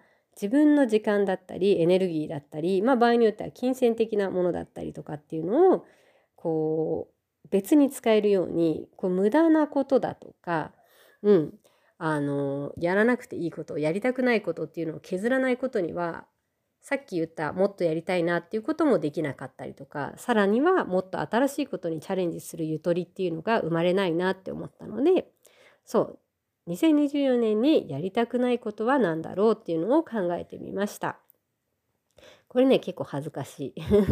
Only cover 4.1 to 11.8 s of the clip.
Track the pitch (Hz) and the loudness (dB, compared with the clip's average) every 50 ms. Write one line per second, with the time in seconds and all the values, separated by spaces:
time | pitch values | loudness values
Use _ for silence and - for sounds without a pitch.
4.1 | 220 208 196 185 190 180 180 175 170 170 170 - - 175 165 156 151 156 151 - | 0 -2 -2 0 0 0 0 0 -2 -4 -6 -10 -12 -12 -12 -12 -12 -12 -12 -10
5.1 | 156 147 _ - 165 160 160 175 220 311 370 370 277 170 - - _ _ _ _ | -10 -12 _ -10 -8 -6 -4 0 2 4 4 4 4 2 -2 -10 _ _ _ _
6.1 | _ _ _ _ _ _ - 170 160 156 156 156 156 160 156 170 160 - - _ | _ _ _ _ _ _ -6 -4 -2 -2 -2 -2 -2 -2 -2 -2 -4 -6 -8 _
7.1 | _ _ _ _ _ _ _ - - 190 196 - 311 294 277 254 - - - 226 | _ _ _ _ _ _ _ -2 -2 0 2 4 6 6 6 4 2 -2 0 2
8.1 | 220 214 208 208 202 190 165 - - 165 170 160 156 - - - _ - - 185 | 4 4 4 4 2 2 2 0 0 0 0 0 0 -2 -6 -14 _ -6 -4 -2
9.1 | 180 185 196 214 220 302 330 330 311 311 302 294 - 277 269 - 269 226 170 - | 0 2 2 2 4 4 6 6 6 4 4 2 0 -2 0 2 2 0 0 0
10.1 | - - - - - _ - 175 170 156 - - _ _ _ _ _ _ _ _ | -8 -8 -18 -20 -20 _ -6 -4 -4 -4 -4 -6 _ _ _ _ _ _ _ _
11.1 | _ - - 208 208 170 151 - - - _ _ _ _ | _ -2 4 6 6 6 4 0 -6 -16 _ _ _ _